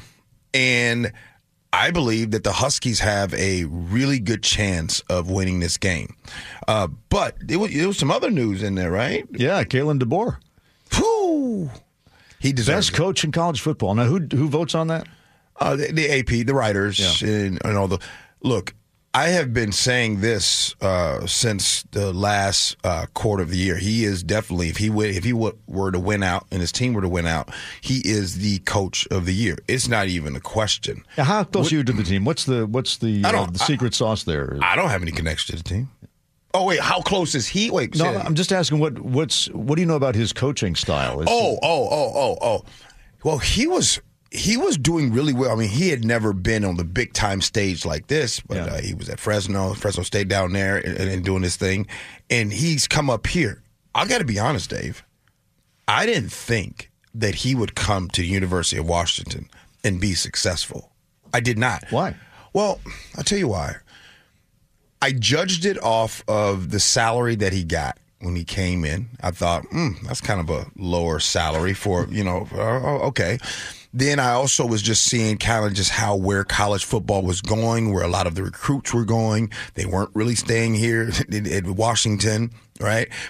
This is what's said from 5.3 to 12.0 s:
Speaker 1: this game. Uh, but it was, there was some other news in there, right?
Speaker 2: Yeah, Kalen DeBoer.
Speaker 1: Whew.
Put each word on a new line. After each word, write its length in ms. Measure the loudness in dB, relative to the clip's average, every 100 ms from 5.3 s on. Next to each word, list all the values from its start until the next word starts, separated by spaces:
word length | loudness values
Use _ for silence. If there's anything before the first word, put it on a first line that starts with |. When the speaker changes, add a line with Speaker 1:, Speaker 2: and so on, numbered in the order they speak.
| 0 0 0
Speaker 1:
this 180 | -2 -2
game. 380 | -2 -2 -6 -14 -18 -16 -16 -8 -2
Uh, 200 | 0 0 -4 -2
but 260 | 0 0 -4 -4
it 100 | -2
was, 160 | 0
there 140 | 0 0
was 100 | 0
some 120 | 0
other 220 | 2 2
news 320 | 0 0 0
in 120 | -2 -2
there, 160 | 0
right? 340 | 0 0 -2 -4
Speaker 2:
Yeah, 320 | -2 0 2
Kalen 360 | 0 0 2 0
DeBoer. 380 | 0 0 -2 -4 -10 _ _ _ -2
Speaker 1:
Whew. 760 | 0 2 2 2 0 0 -2 -6 -10 -18 _